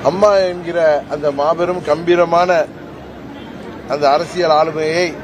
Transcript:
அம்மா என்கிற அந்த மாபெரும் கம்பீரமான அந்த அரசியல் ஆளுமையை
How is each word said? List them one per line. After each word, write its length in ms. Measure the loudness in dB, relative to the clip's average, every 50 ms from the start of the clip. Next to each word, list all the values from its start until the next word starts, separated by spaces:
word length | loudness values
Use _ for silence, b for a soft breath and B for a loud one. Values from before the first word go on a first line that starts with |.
| 0
அம்மா 280 | 0 2 4 4 4 6
என்கிற 420 | 4 2 0 -2 -6 -8 -4 -2 2 2 4 2 2 0 -4
அந்த 180 | -8 -2 -2 -2
மாபெரும் 500 | 0 0 0 0 0 0 0 -2 -2 -4 0
கம்பீரமான 640 | -2 -2 0 2 2 4 4 4 4 4 2 4 4 2 2 0 -2 -6 -16 -16 -16 -16 -16 -18 -18 -18 -18 -18 -16 -16 -16 -16 -16 -16 -16 -14 -14 -14 -14 -6
அந்த 180 | -6 -4 0 2 4
அரசியல் 460 | 4 2 0 -2 -2 -2 2 4 4 4
ஆளுமையை 460 | 4 2 0 -4 -2 -2 0 0 0 -2 -4 -8